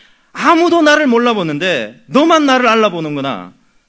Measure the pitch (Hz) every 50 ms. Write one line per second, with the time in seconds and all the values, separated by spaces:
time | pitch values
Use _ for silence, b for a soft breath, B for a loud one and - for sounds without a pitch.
0 | b b b b b b - - 214 294 339 320 349 349 339 339 311 302 294 302
1 | 302 262 233 233 240 240 226 208 175 156 147 147 180 190 165 123 110 107 123 -
2 | _ - 147 269 311 330 339 311 294 269 262 254 247 226 220 220 214 208 175 170
3 | 160 151 147 139 135 135 113 92 90 90 - _ _ _ _ _ _